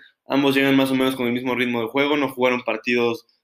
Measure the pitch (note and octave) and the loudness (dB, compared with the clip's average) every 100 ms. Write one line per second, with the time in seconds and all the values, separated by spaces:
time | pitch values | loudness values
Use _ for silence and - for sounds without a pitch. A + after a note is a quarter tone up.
0 | - _ - C#3 C#3 C3+ C#3 C3+ C3+ C3 | -20 _ -4 0 2 2 4 4 2 2
1 | C3 C3 A#2+ B2 B2+ A#2+ B2 A#2+ A2+ C#3 | 0 -2 -2 -2 -4 -2 -2 -2 -2 -2
2 | C#3+ D3 C3 B2 B2+ A#2+ A#2+ A2+ - A#2+ | 0 0 -2 0 0 0 -4 -6 -2 0
3 | A#2+ A#2 - _ | 0 -2 -10 _